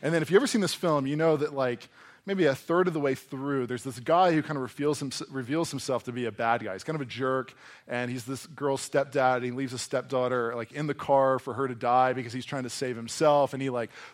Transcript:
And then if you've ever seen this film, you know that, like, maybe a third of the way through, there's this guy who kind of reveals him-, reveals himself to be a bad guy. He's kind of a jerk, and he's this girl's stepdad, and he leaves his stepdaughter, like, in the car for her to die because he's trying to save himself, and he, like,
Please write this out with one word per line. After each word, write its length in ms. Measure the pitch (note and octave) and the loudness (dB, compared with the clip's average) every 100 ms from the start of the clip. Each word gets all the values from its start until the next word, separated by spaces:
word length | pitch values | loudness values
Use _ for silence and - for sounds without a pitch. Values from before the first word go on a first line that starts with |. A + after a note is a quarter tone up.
And 120 | - | 2
then 80 | E3 | 0
if 100 | D3 | 4
you've 60 | F#3 | 4
ever 100 | C4+ | 4
seen 140 | A#3 | 0
this 120 | F#3 | 0
film, 320 | - F3+ D3+ C3+ | -2 0 0 0
you 120 | D3+ | 0
know 180 | E3 D3+ | 2 2
that, 180 | D3 | 0
like, 360 | C#3 C3 A#2+ - _ - - - | -2 -2 -2 -10 _ -20 -18 -6
maybe 180 | G3 D#3 | 2 2
a 100 | C3+ | 2
third 320 | - E3+ F#3 | 0 2 2
of 60 | D#3+ | 2
the 40 | |
way 140 | C#3 | 0
through, 540 | C3+ - C3+ C#3 C#3 B2 | -2 -6 -10 -4 -2 -2
there's 160 | B2 | -6
this 160 | C3+ A#2 | -8 -10
guy 320 | A#2+ E3 F#3 | 2 4 6
who 100 | D#3+ | 4
kind 160 | D3 D3 | 0 -4
of 60 | |
reveals 360 | B2+ - D3 D3 | -6 -2 -2 -2
him-, 120 | C#3+ - B2+ | -4 -8 -8
reveals 400 | C3+ A#2+ D#3 E3 | -8 -4 -2 -2
himself 360 | C#3 - B2 - | -4 -2 -4 -2
to 60 | |
be 140 | A#2+ A#2+ | -6 -6
a 60 | |
bad 320 | G#2+ A#2 A#2 | -2 2 2
guy. 100 | G#2+ | 0
He's 100 | F#2+ | -8
kind 120 | - D#3 | -6 -6
of 60 | |
a 20 | C3 | -6
jerk, 480 | G#2 C3 C3 B2+ - - - - | -4 0 0 -2 -12 -20 -20 -8
and 220 | A#2+ B2 | -6 -4
he's 160 | B2+ A2+ | -6 -8
this 220 | C3+ - | -10 -10
girl's 420 | C3+ C#3 C3+ - | -4 -2 -2 0
stepdad, 460 | D3 C#3 C#3 B2+ B2+ | 0 2 2 4 2
and 100 | B2 | -2
he 60 | |
leaves 220 | B2 C3+ | -4 -6
his 100 | A#2+ | -6
stepdaughter, 720 | - C3 A#2+ C3 B2 B2+ A#2 A#2+ | -4 -4 0 0 0 0 -2 -4
like, 160 | A2+ | -8
in 160 | C#3+ D3+ | -6 -4
the 80 | C#3+ | -4
car 420 | - C#3 C3+ C3 | 4 6 6 2
for 160 | - | -2
her 140 | A2+ C3+ | -4 -4
to 80 | A#2+ | -2
die 380 | A#2+ B2+ B2+ | 2 4 4
because 200 | B2+ A#2 | 2 -6
he's 100 | B2 | -8
trying 200 | B2 C#3+ | -6 -6
to 60 | B2+ | -6
save 240 | - C3 A#2 | -6 -6 -6
himself, 580 | A#2 - D#3 D3 C#3 | -8 2 4 6 4
and 80 | C3+ | 0
he, 80 | C3+ | -4
like, 220 | B2 A#2 - - | -4 -6 -10 -20